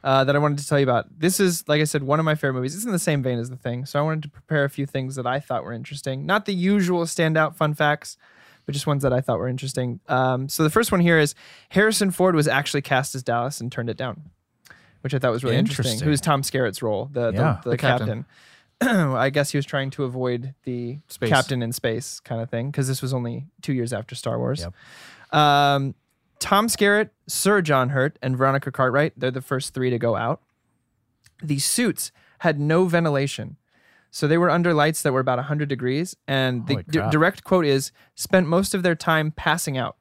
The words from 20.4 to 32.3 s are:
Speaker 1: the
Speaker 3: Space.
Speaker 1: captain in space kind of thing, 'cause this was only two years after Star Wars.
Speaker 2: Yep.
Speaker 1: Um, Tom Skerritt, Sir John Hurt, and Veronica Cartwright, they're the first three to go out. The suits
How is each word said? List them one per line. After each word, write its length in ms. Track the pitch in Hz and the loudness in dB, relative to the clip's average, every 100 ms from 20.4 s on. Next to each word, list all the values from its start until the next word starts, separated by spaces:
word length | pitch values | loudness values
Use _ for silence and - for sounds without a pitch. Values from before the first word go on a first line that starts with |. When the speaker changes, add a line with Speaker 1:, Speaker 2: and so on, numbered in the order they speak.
| 131 - | -6 -12
Speaker 1:
the 380 | - 123 120 143 _ | -8 -8 -8 -10 _
Speaker 3:
Space. 220 | - - | -4 2
Speaker 1:
captain 320 | 143 127 127 | 2 2 -2
in 100 | 117 | -2
space 480 | 117 120 113 - - | -2 -2 -2 -6 -14
kind 220 | - 113 | -8 -8
of 80 | 117 | -4
thing, 220 | 117 131 | -6 -4
'cause 160 | 143 131 | -4 -2
this 160 | 131 | -2
was 100 | 131 | -4
only 320 | 131 120 117 143 _ | -4 -4 -8 -12 _
two 120 | - | -6
years 200 | 131 117 | -4 -2
after 220 | 110 120 127 | -6 -8 -10
Star 240 | 120 117 | -6 -4
Wars. 220 | 123 143 | -4 -4
Speaker 2:
Yep. 120 | 87 - - - - - - | -8 -12 -20 -20 -20 -20 -2
Speaker 1:
Um, 640 | 151 147 143 143 139 135 - _ _ _ _ | 2 4 4 4 2 -2 -6 _ _ _ _
Tom 280 | - 202 226 | 0 2 2
Skerritt, 440 | - 202 208 214 _ - | 2 2 2 0 _ -10
Sir 340 | - 190 208 | -2 2 2
John 280 | 156 135 127 | 4 2 2
Hurt, 300 | 139 139 - | 0 -2 -2
and 140 | 131 127 | -6 0
Veronica 340 | 135 135 139 | 2 2 -4
Cartwright, 440 | 127 127 131 156 - | -2 0 2 0 -2
they're 160 | 131 | -4
the 80 | 127 | -4
first 340 | - 131 - | -4 -6 -4
three 160 | - 127 | -4 -2
to 80 | 120 | 0
go 200 | 117 101 | 0 0
out. 240 | 113 123 _ _ _ _ _ _ _ _ _ _ | -2 -6 _ _ _ _ _ _ _ _ _ _
The 180 | 151 139 | -4 -2
suits 520 | - - 240 - - _ _ | -2 0 0 -2 -8 _ _